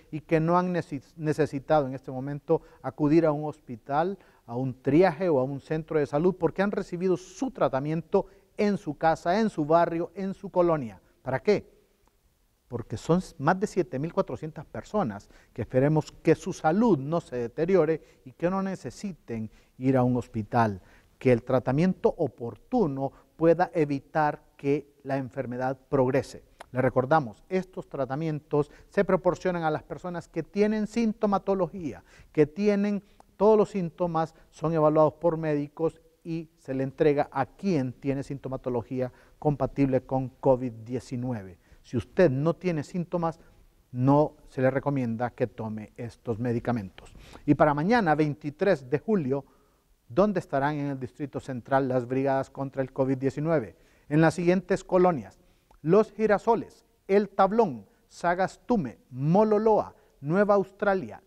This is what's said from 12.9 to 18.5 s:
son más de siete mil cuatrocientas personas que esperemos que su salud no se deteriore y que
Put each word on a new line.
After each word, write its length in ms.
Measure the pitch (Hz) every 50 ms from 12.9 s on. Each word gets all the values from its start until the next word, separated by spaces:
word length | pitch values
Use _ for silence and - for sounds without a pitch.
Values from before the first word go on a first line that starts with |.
| 120
son 240 | 104 - - 160 185 - - - -
más 220 | 135 151 185 190
de 80 | 208 190
siete 320 | - 190 170 - - -
mil 120 | 156 160 -
cuatrocientas 520 | 196 185 - 135 - - 160 - - -
personas 640 | - - 117 - - - 214 180 117 98 101 - _ - - _ _ _
que 100 | - 110
esperemos 480 | - - 131 135 147 156 151 - -
que 240 | - - _ 165 151
su 180 | - - 196 -
salud 460 | - - 156 165 208 240 240 185 139
no 220 | 135 143 165 170
se 160 | - - 127
deteriore 640 | 123 120 113 - - 160 170 196 180 156 151 160 151 - _ _ _ _
y 80 | 131 -
que 180 | _ 160 175